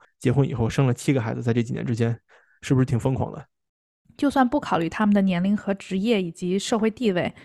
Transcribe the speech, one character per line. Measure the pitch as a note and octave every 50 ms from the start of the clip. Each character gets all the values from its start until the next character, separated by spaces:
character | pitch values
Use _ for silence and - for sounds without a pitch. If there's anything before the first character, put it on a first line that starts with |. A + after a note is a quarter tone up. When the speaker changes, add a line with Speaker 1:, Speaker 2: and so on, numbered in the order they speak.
| _ _ _ -
Speaker 1:
结 | - B2
婚 | B2+ C#3 C3+
以 | - -
后 | A2+ A2+ A2
生 | - - C#3
了 | B2+ A#2+
七 | - - - C#3
个 | C3
孩 | A2 A2 B2
子， | B2
在 | A#2+ B2 A2+
这 | A#2+
几 | A2+ A#2+
年 | B2 A2+ A#2
之 | - A#2
间， | G#2+ A2+ A#2 A#2 - _ _ _ _ _ _ _ _ -
是 | - C#3+
不 | B2+
是 | C3
挺 | - B2+ A2+
疯 | - C3 C3
狂 | B2 C3 -
的？ | - - - _ _ _ _ _ _ _ _ _ _ _ _ _ -
Speaker 2:
就 | - D4 C#4
算 | - C#4 B3+
不 | A#3+ D4+ D4
考 | C#4+ - F#3
虑 | E3 E3+ D#3+
他 | - - G#3+
们 | G#3 G#3
的 | G3+
年 | F#3+ F#3+ F3+ E3+
龄 | F#3 G3 G#3
和 | G3+ - G#3 G3
职 | G3 - - F#3
业 | F#3+ G3 A#3+ A#3 G3
以 | F#3 E3+
及 | E3 - F3+ F3 F#3 G3+
社 | - - A#3+
会 | G#3+ A3 A3
地 | G#3+ - B3+ G#3 F3+
位， | F3 C#3+ - - -